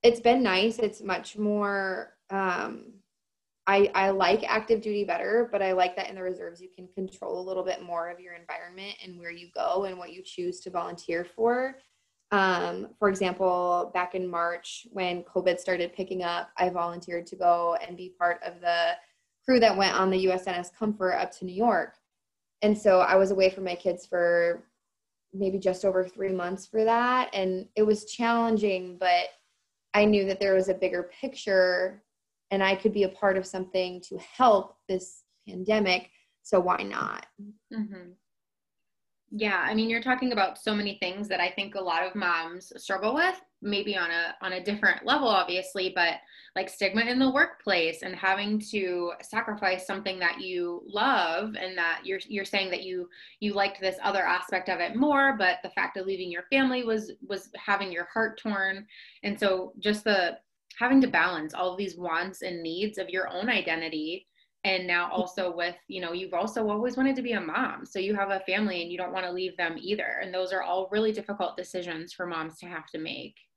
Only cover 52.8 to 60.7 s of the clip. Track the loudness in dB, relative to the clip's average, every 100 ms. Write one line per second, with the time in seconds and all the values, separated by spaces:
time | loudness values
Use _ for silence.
52.8 | -6 -8 -8 -14 -20 _ -2 0 0 0
53.8 | -4 -2 -2 0 0 0 0 -4 -2 -2
54.8 | -2 2 2 4 4 4 2 2 -4 -4
55.8 | -4 -4 -6 -4 -6 -8 0 2 2 2
56.8 | 0 -2 -4 -14 -8 -8 -8 -12 -2 -2
57.8 | -2 -6 -4 -2 -2 -2 -4 -2 -2 -4
58.8 | -10 -20 -20 -8 -6 0 2 2 -2 -4
59.8 | -2 0 2 2 2 -2 _ _ _